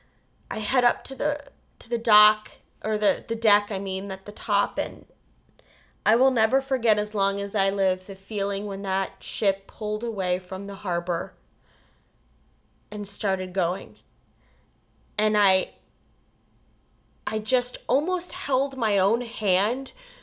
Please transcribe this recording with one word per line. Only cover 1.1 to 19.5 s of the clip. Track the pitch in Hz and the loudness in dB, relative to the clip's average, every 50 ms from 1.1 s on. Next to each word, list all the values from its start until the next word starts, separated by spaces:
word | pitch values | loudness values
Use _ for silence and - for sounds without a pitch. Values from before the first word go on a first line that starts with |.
| 262 | -6
the, | - - - 127 - - - _ _ _ _ _ - | -2 -2 -2 -2 -2 -6 -16 _ _ _ _ _ -14
to | - 226 | -8 -4
the | 240 | -4
dock, | 226 233 233 208 208 214 214 233 262 - - - - _ _ _ _ - | -2 2 6 6 8 8 6 4 2 -4 -18 -20 -20 _ _ _ _ -4
or | 220 214 | -2 0
the, | 214 214 202 - - - | 2 2 2 2 0 -2
the | - 226 | -6 -4
deck, | - - 214 202 208 208 - | 2 4 4 4 4 2 0
I | 208 190 | -6 -4
mean, | 202 190 190 190 202 202 | -4 -4 -4 -6 -6 -6
at | 190 190 - | -8 -8 -10
the | 208 208 | -12 -12
top, | - - - 208 202 214 226 - | -8 -4 0 2 2 2 0 -2
and | - 185 - - - - _ - _ _ _ _ _ _ _ _ _ _ _ _ _ _ _ _ _ - | -4 -4 -4 -6 -14 -18 _ -20 _ _ _ _ _ _ _ _ _ _ _ _ _ _ _ _ _ 0
I | 202 226 | 2 4
will | 240 262 262 | 4 4 4
never | 254 233 220 220 247 269 | 4 2 2 2 2 2
forget | 262 - 269 247 226 226 214 208 | 0 0 -2 0 2 2 2 2
as | 208 208 220 | 0 -2 0
long | 208 196 196 202 202 | 0 0 0 0 -2
as | 202 202 202 | -4 -2 0
I | 202 190 196 | 0 2 2
live | 202 202 190 190 185 185 - | 2 2 2 2 2 0 -4
the | - 190 | -12 -14
feeling | - - - 208 202 196 202 196 196 208 | -14 -10 -6 -4 -2 -2 -2 -2 -4 -4
when | 208 196 196 | -6 -6 -6
that | 196 190 190 190 190 - - - - | -4 -2 -2 -2 -2 -4 -8 -12 -12
ship | - - - 220 196 196 - - | -10 -4 0 2 0 0 0 -4
pulled | - - - 220 208 208 214 233 | -16 -12 -8 -4 -4 -4 -4 -4
away | 233 214 196 185 180 180 | -4 -4 -2 -2 0 -2
from | 185 185 - 190 190 202 | -2 -4 -6 -8 -8 -8
the | 202 196 | -8 -10
harbor | 185 - 190 175 175 175 180 170 165 190 190 - _ _ _ _ _ _ _ _ _ _ _ _ _ _ _ _ _ _ _ _ _ _ _ _ _ _ _ _ _ _ - | -6 -4 -2 -2 -2 -2 -2 -2 -2 -4 -8 -12 _ _ _ _ _ _ _ _ _ _ _ _ _ _ _ _ _ _ _ _ _ _ _ _ _ _ _ _ _ _ -10
and | 220 208 202 | -8 -6 -6
started | - - - - 196 190 185 185 185 175 | -6 -4 -2 0 0 0 0 -2 -4 -2
going. | 185 175 170 185 196 - - 208 - _ _ _ _ _ _ _ _ _ _ _ _ _ _ _ _ _ _ _ _ _ _ _ | 0 0 0 0 -4 -8 -14 -18 -20 _ _ _ _ _ _ _ _ _ _ _ _ _ _ _ _ _ _ _ _ _ _ _
And | - 214 214 214 | -2 0 2 2
I, | 208 202 190 190 190 - - - _ _ _ _ _ _ _ _ _ _ _ _ _ _ _ _ _ _ _ _ _ _ _ _ _ _ _ _ _ - | 4 4 4 4 2 0 -2 -10 _ _ _ _ _ _ _ _ _ _ _ _ _ _ _ _ _ _ _ _ _ _ _ _ _ _ _ _ _ -8
I | - 220 220 | -4 -4 -4
just | 214 - 254 247 240 - - - - | -2 0 0 0 0 0 -6 -6 -2
almost | - 254 285 302 359 370 349 - - - | 0 0 2 2 0 -2 -2 -4 -6 -10
held | - - - 269 262 277 269 262 | -8 -4 0 0 0 0 0 -2
my | 262 233 214 202 | -2 -2 0 2
own | 196 185 202 226 247 | 4 4 4 2 0
hand | 240 214 - - 214 196 | -2 -6 -8 -4 0 0